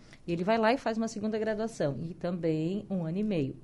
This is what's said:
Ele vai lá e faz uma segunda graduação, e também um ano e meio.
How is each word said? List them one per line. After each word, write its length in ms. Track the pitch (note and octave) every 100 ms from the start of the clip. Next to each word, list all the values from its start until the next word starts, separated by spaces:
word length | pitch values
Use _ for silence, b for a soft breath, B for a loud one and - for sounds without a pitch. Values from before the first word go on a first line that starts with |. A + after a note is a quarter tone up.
| B B -
Ele 160 | E3+
vai 140 | F3+ A3+
lá 160 | A3
e 40 | C4+
faz 180 | A#3 A3+
uma 100 | A3+
segunda 300 | G#3+ G#3+ G#3+
graduação, 640 | A3 G#3+ A3 - D#3 C#3
e 140 | E3 F3+
também 680 | F3 F3+ E3 D#3 D#3+ G3+ -
um 160 | F#3+ D#3+
ano 120 | F3+
e 40 |
meio. 320 | G#3+ F3+ C3+ -